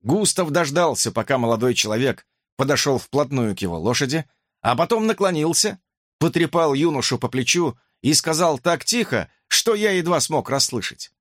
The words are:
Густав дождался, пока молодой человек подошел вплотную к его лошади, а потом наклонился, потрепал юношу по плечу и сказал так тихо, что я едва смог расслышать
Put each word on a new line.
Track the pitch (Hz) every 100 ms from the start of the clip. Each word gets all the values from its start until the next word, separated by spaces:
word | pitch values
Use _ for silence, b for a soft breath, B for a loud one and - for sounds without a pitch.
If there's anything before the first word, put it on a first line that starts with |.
Густав | 104 196 196 - 165
дождался, | 156 156 156 170 123 110
пока | 104 - 135
молодой | 117 113 123
человек | 120 107 107 131 - _ _ _ -
подошел | 135 135 143 127
вплотную | - 135 135 135 113 92
к |
его | 95 85
лошади, | 95 120 139 160 - _ _ _
а | - 123
потом | 170 226 220
наклонился, | 214 196 165 156 156 214 190 _ _ _ _
потрепал | 170 160 151 170 160 139
юношу | 165 143 - 120
по | 120
плечу | 131 123 175 160 - _ _
и | 131
сказал | - - 156 170 135
так | 175 170 -
тихо, | 240 214 113 82 _ _
что | - -
я | 214 214
едва | 185 170 175
смог | - 151 -
расслышать | 139 - 120 - - - _